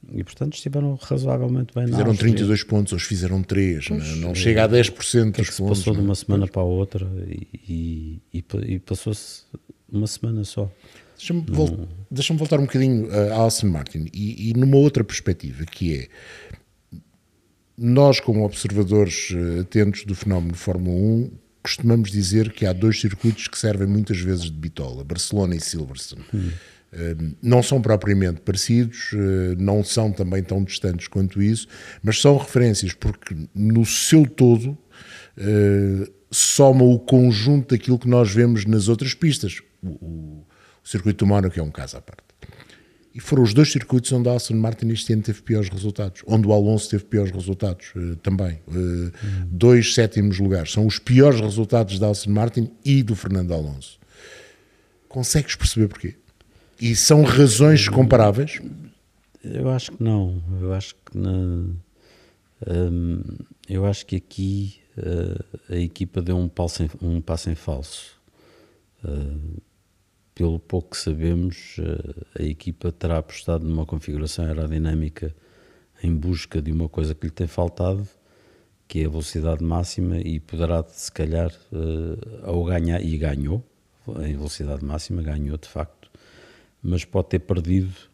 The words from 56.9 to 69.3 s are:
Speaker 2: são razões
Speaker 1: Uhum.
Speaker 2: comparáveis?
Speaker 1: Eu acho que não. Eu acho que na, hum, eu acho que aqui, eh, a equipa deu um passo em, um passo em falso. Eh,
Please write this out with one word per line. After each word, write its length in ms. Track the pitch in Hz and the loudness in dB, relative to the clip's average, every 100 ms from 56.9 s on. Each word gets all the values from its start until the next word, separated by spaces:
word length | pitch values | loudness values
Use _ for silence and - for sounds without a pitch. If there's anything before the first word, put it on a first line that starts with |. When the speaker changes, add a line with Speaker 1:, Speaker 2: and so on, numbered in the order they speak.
Speaker 2:
são 300 | 110 - 151 | 2 6 8
razões 640 | 147 120 143 107 147 156 101 | 8 8 6 8 8 8 6
Speaker 1:
Uhum. 60 | |
Speaker 2:
comparáveis? 680 | 104 123 120 107 101 147 - - - - _ _ _ _ _ | 4 6 8 6 4 -2 -6 -14 -16 -20 _ _ _ _ _
Speaker 1:
Eu 280 | - - 131 | -12 -6 -2
acho 240 | 131 - | -2 -4
que 100 | - | -4
não. 400 | 113 107 95 90 85 92 | 0 2 0 -4 -6 -4
Eu 140 | 92 | -2
acho 200 | 95 95 - | -4 -6 -14
que 220 | - 98 | -14 -6
na, 520 | 95 92 90 87 90 87 - _ _ _ _ _ _ _ 104 | -2 -2 -2 -2 -4 -8 -12 _ _ _ _ _ _ _ -4
hum, 540 | 87 90 87 85 85 90 - - - - | -2 0 -2 -2 -4 -6 -12 -16 -20 -8
eu 160 | 92 98 | -2 -2
acho 200 | 98 - | -2 -6
que 120 | 95 | -8
aqui, 580 | - - 98 101 101 - _ - | -8 -8 -4 -4 -6 -12 _ -12
eh, 400 | - 87 90 90 - - _ | -6 -4 -4 -6 -12 -16 _
a 80 | 87 | -4
equipa 440 | 87 - 92 - | -4 -6 -6 -6
deu 160 | 85 90 | -2 -2
um 100 | 87 | -2
passo 340 | - 85 - | -2 -6 -2
em, 60 | 82 - | -6 -4
um 200 | 85 85 | -4 -4
passo 280 | 76 82 - | -4 -6 -4
em 60 | 82 | -6
falso. 640 | - 69 73 - - _ _ _ _ _ _ _ _ _ - | -6 -8 -8 -16 -20 _ _ _ _ _ _ _ _ _ -10
Eh, 40 | 73 71 | -8 -6